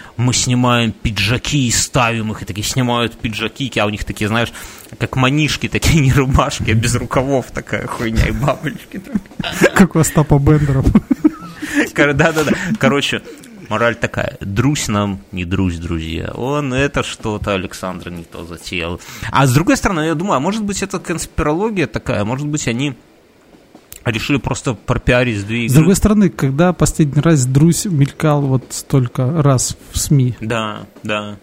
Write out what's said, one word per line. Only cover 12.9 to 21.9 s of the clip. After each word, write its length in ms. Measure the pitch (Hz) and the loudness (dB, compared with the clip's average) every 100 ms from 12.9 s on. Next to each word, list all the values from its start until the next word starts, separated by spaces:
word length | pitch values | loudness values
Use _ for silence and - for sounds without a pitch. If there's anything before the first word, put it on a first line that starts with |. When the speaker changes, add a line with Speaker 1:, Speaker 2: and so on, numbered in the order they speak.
| 139 135 110 - - - - - | 2 -2 -4 -8 -18 -20 -20 -6
Speaker 1:
мораль 260 | 107 117 113 | 0 0 0
такая. 400 | 113 - - - | -4 -4 -6 -6
Друсь 480 | 101 101 131 151 - | -4 0 0 0 -2
нам, 320 | 104 101 98 - | 0 0 -4 -8
не 120 | 92 | -8
друсь, 320 | 87 95 92 82 | -4 0 0 -2
друзья. 540 | 85 87 80 82 87 | -4 -6 -4 -6 -8
Он 380 | - 123 147 143 | -6 -4 -4 -2
это 300 | 127 139 139 | -2 -2 -2
что-то 500 | - - 113 104 107 | -4 -6 -6 -4 -2
Александр 560 | 95 90 - 92 87 90 | -4 -4 -8 -10 -10 -10
не 140 | 87 | -12
то 200 | 82 - | -14 -16
затеял. 560 | 85 82 - 90 82 87 - - - | -14 -14 -8 -6 -6 -6 -10 -12 -4
А 160 | - 139 | 2 2
с 60 | |
другой 240 | 123 190 269 | 2 2 0
стороны, 240 | 233 175 156 | 0 0 -2
я 80 | |
думаю, 220 | 156 196 143 | -2 0 0
а 20 | |
может 240 | 160 220 | 0 -2
быть, 180 | 202 196 | -4 -4
это 160 | 196 185 | -6 -6
конспирология 880 | - 165 - - 151 160 220 202 | -6 -8 -6 -4 -2 0 -2 -2
такая, 380 | 135 | -2